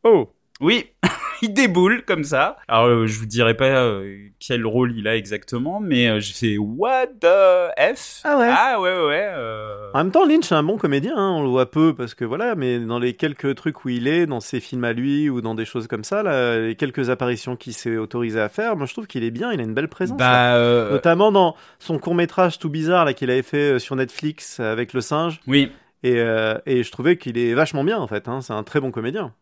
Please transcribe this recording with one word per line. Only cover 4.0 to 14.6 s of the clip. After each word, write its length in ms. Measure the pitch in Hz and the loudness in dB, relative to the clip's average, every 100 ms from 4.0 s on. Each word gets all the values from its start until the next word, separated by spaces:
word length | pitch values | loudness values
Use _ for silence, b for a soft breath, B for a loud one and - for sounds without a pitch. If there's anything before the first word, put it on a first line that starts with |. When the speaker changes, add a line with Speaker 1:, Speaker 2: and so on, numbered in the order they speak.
| 98 98 101 _ | -8 -14 -20 _
Speaker 2:
quel 260 | - 120 113 | -6 -4 0
rôle 260 | 120 123 113 | 0 0 0
il 80 | 107 | -2
a 80 | 113 | -2
exactement, 640 | 98 104 - 120 143 202 | -4 -10 -6 -6 -6 -6
mais, 300 | 202 127 120 | 0 2 2
euh, 100 | 107 | 2
j'ai 140 | 101 | -2
fait, 240 | - 117 104 | -4 -2 -2
what 480 | 104 127 220 262 247 220 | -4 -2 0 0 -2 2
the 500 | 170 190 190 180 175 - 160 269 | 4 6 6 6 2 2 0 0
F ? 260 | - - | -10 -6
Speaker 1:
Ah 120 | 302 285 | 0 2
ouais. 100 | 233 | 4
Speaker 2:
Ah 300 | 170 247 233 | 4 4 2
ouais, 100 | 180 | 0
ouais, 160 | 185 151 | 0 0
ouais, 200 | 151 202 160 | 0 -2 -6
euh. 560 | 113 110 107 101 104 | -8 -8 -10 -12 -4
Speaker 1:
En 40 | 135 | -2
même 120 | 180 | 2
temps, 160 | 311 359 | 4 4
Lynch 240 | 311 - | 4 2
est 60 | 160 | 0
un 80 | |
bon 120 | 156 214 | 2 0
comédien, 380 | 151 139 190 294 | 0 0 0 -2
hein, 140 | 196 165 | 0 0
on 80 | |
le 40 | 139 | 2
voit 220 | 127 127 | 2 2
peu 240 | 151 160 | 4 2
parce 220 | 131 117 - | 2 -8 -6
que 80 | |
voilà, 320 | 117 143 240 196 | -6 -2 -4 -2
mais 240 | 127 120 | -2 -2
dans 180 | 113 120 | -2 -2
les 160 | 123 | -2
quelques 400 | 120 156 139 139 | -2 -6 -2 -4
trucs 300 | 135 156 139 | -4 -6 -6
où 40 | 131 | -6
il 200 | 120 123 | -2 0
est, 180 | 170 165 | 0 0
dans 140 | 123 | -4
ses 180 | - | -6
films 240 | 127 | -8